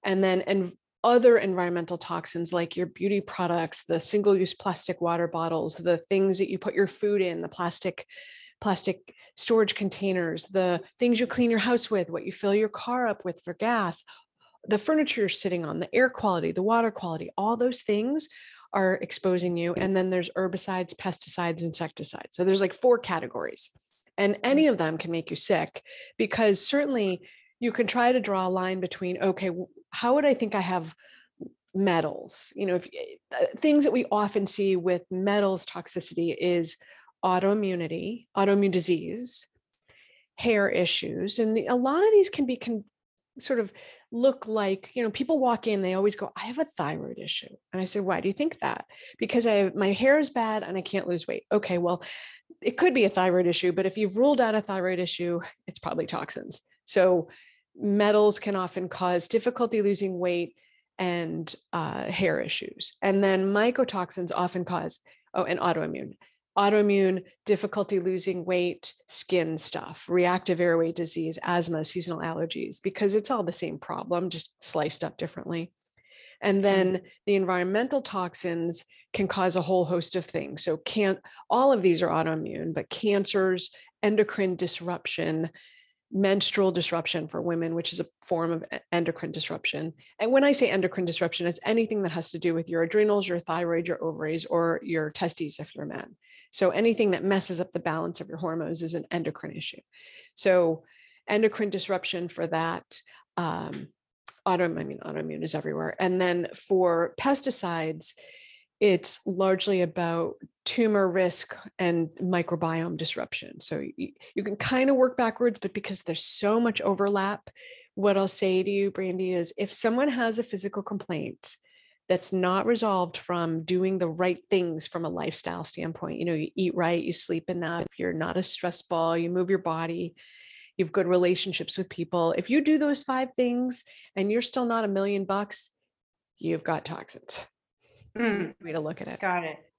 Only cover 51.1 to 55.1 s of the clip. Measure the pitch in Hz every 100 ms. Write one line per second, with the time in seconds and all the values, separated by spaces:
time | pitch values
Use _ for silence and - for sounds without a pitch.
51.1 | 175 - - _ 208 - 175 175 175 -
52.1 | - - - _ - - - 359 262 202
53.1 | 196 185 180 175 170 180 175 190 190 208
54.1 | 190 269 277 233 214 208 190 180 185 180